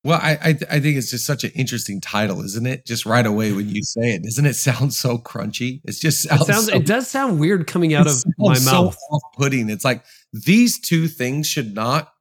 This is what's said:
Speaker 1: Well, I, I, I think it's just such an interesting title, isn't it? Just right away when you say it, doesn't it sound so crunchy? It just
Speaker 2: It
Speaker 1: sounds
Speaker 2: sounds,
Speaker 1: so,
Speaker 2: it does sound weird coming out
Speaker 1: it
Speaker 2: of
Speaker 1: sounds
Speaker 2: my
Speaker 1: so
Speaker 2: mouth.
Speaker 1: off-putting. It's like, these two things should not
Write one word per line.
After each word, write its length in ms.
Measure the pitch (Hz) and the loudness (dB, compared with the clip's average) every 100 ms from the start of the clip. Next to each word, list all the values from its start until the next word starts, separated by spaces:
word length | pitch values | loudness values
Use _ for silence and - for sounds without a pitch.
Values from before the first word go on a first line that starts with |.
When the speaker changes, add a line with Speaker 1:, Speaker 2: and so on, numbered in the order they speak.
Speaker 1:
Well, 160 | 139 165 | 0 0
I, 100 | 156 151 | 2 0
I, 60 | 165 156 - | 2 0 0
I 100 | 151 | 0
think 160 | 147 139 | 2 0
it's 140 | 113 | -2
just 160 | 123 - | -6 -4
such 180 | 143 | -4
an 60 | 113 | -4
interesting 460 | - 127 120 - 101 | -4 -4 -4 -6 -8
title, 420 | - 104 107 92 | -4 -2 -2 -2
isn't 240 | 98 104 123 | -6 -4 -4
it? 200 | - - | -6 -6
Just 180 | 117 | -6
right 220 | 113 120 113 | 0 2 4
away 260 | 107 110 | 2 0
when 160 | 98 104 | -2 -2
you 140 | 101 | -4
say 320 | 107 117 120 | -6 -2 -2
it, 80 | 95 | -2
doesn't 240 | 104 110 147 | -4 0 0
it 80 | |
sound 400 | 120 - 117 135 | 2 -2 0 -2
so 240 | - 131 120 | -2 -2 -4
crunchy? 640 | - 113 107 - 123 131 | -6 -10 -8 -6 -6 -6
It 80 | - | -12
just 320 | - 160 147 | -4 0 0
Speaker 2:
It 40 | - | 2
Speaker 1:
sounds 180 | 127 160 | 2 4
Speaker 2:
sounds, 200 | 208 220 | 2 2
Speaker 1:
so, 80 | |
Speaker 2:
it 120 | - 151 | 2 2
does 200 | 233 247 | 0 0
sound 320 | 269 269 165 | -2 0 2
weird 280 | 156 196 156 | 2 2 0
coming 260 | 180 165 | 0 2
out 140 | 151 156 | 4 4
Speaker 1:
it 60 | |
Speaker 2:
of 20 | |
Speaker 1:
sounds 200 | 131 - - | 4 -2 2
Speaker 2:
my 160 | 196 | 4
Speaker 1:
so 300 | 127 131 135 | 4 4 4
Speaker 2:
mouth. 120 | 104 - - | 4 0 -4
Speaker 1:
off-putting. 580 | 147 - - 139 135 107 | -4 -6 -2 0 0 -2
It's 160 | 104 | -2
like, 200 | 135 120 _ - _ | -2 -2 _ -20 _
these 480 | 113 147 214 240 - | -6 4 6 6 2
two 260 | - 165 160 | 0 0 0
things 400 | - 127 143 151 | -2 -2 -2 -2
should 280 | - 113 | -4 -4
not 360 | 101 113 147 151 _ | -4 0 -2 -4 _